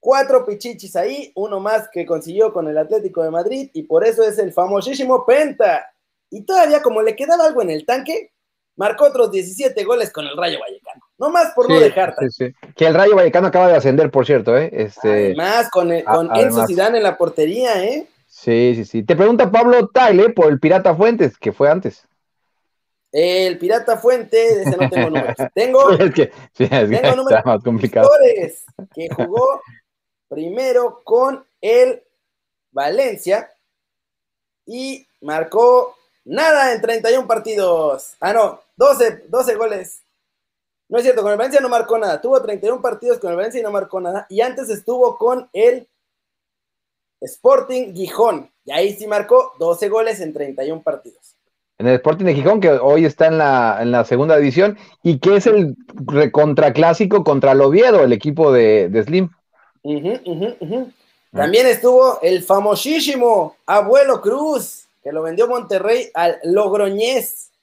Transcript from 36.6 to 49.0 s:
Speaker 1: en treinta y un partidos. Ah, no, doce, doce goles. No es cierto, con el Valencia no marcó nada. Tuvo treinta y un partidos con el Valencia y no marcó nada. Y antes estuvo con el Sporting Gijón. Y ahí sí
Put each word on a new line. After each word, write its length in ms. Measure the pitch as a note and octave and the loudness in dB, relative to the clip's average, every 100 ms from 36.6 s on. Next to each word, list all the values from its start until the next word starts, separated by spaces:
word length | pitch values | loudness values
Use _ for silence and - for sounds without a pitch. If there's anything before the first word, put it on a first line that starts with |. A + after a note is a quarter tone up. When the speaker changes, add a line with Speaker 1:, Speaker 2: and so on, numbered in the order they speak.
| C4+ | 2
Speaker 1:
en 80 | A3+ | -2
treinta 300 | A3+ A3+ A3 | -4 -4 0
y 60 | G#3+ | -2
un 100 | G3 | 0
partidos. 880 | A3+ A3 G#3 F#3+ E3+ D#3 C3+ - - | -4 -4 -4 0 0 -2 -4 -10 -8
Ah, 100 | F3 | -2
no, 300 | A3+ G#3 - _ _ | 0 0 -4 _ _
doce, 480 | C4+ C#4 A#3 - - | 2 4 0 -2 -8
doce 280 | A3+ B3 G#3+ | -4 -2 -2
goles. 440 | A3+ G3+ F3+ - _ _ _ _ _ _ _ _ _ | -4 -6 -12 -20 _ _ _ _ _ _ _ _ _
No 100 | A#3 | -2
es 60 | |
cierto, 180 | B3 B3 | 0 0
con 120 | G#3 | 0
el 40 | G#3 | -2
Valencia 220 | B3+ C#4 | 2 0
no 80 | B3+ | 2
marcó 300 | A#3+ A3 A3+ | 0 0 -2
nada. 240 | G#3 D3+ | 0 -4
Tuvo 200 | A#3+ C4+ | 0 0
treinta 260 | A3 G3+ G3+ | 0 -6 -4
y 20 | |
un 120 | B3+ | -4
partidos 380 | B3 G#3 A#3+ A#3 | -6 -6 -4 -4
con 120 | F#3 | -4
el 40 | F3 | -4
Valencia 240 | G#3 A#3+ | -6 -6
y 40 | |
no 80 | A3 | -6
marcó 280 | G3+ F#3 F#3+ | -6 -6 -8
nada. 260 | F3+ F#3+ G#3 | -6 -8 -8
Y 100 | G3 | -4
antes 300 | B3 C4 A#3+ | -4 -4 -10
estuvo 480 | G3 - B3 B3 - | -10 -8 0 0 0
con 320 | A#3 B3+ B3 | -4 -4 -8
el 340 | F#3 A3+ B3+ - _ _ _ _ _ _ _ _ _ _ _ _ _ | 0 0 0 -8 _ _ _ _ _ _ _ _ _ _ _ _ _
Sporting 720 | - - A#3+ C4+ C4 B3+ A#3 | -20 -2 2 2 0 -8 -8
Gijón. 560 | F3+ F#3 - A3+ E3+ C3 _ | -8 -10 -2 -2 -2 -10 _
Y 80 | - | -8
ahí 220 | D3 G3 | -4 -4
sí 140 | G3+ | -4